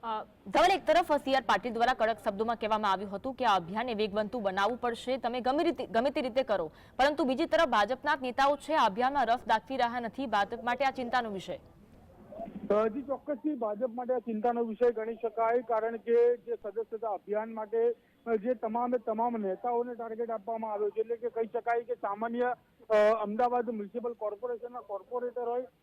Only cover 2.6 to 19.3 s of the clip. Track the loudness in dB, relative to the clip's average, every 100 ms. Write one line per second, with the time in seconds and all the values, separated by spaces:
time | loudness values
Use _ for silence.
2.6 | 0 0 2 0 -2 -6 -6 0 2 2
3.6 | 2 -4 -4 -2 0 0 -2 -2 -2 2
4.6 | 0 0 -4 -4 -4 -2 -2 -2 0 2
5.6 | 2 0 -2 0 0 0 0 0 0 0
6.6 | -2 -8 -20 2 2 4 0 2 2 4
7.6 | 4 4 2 0 0 -2 -2 4 4 4
8.6 | 2 2 2 2 0 2 2 2 2 0
9.6 | 0 -2 0 -2 -6 -6 -2 0 0 -2
10.6 | -4 0 0 0 -2 0 -2 -6 -8 -10
11.6 | -12 -20 -20 -20 -20 -20 -18 -14 -12 -12
12.6 | 0 2 2 -2 -6 -6 -4 -4 -4 -2
13.6 | -4 -2 -4 -6 -4 -4 -2 -2 0 0
14.6 | -2 2 2 2 -6 -6 -6 -2 0 0
15.6 | 0 -2 -2 -6 2 4 4 2 -4 -8
16.6 | -6 -8 -6 -6 -4 -6 -2 -4 -4 -8
17.6 | -4 2 2 0 _ _ -2 -2 0 -2
18.6 | -2 -2 0 -2 -2 0 0